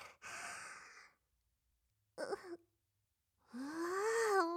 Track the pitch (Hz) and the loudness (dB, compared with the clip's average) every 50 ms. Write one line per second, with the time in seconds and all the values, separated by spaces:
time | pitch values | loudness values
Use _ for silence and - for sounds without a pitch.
0 | - - - _ - - - - - - - - - - - - - - - - | -12 -16 -18 _ -12 -12 -10 -8 -8 -8 -10 -10 -10 -12 -12 -14 -16 -16 -18 -20
1 | - - _ _ _ _ _ _ _ _ _ _ _ _ _ _ _ _ _ _ | -20 -20 _ _ _ _ _ _ _ _ _ _ _ _ _ _ _ _ _ _
2 | _ _ _ - 294 - 392 - - 359 339 349 _ _ _ _ _ _ _ _ | _ _ _ -6 -2 -2 -2 -4 -4 -8 -12 -12 _ _ _ _ _ _ _ _
3 | _ _ _ _ _ _ _ _ _ _ 233 240 269 285 311 330 330 349 370 381 | _ _ _ _ _ _ _ _ _ _ -10 -8 -6 -4 -2 -2 -2 0 0 2
4 | 415 440 453 466 453 427 403 381 339 330 339 | 2 4 4 4 4 6 6 6 6 6 2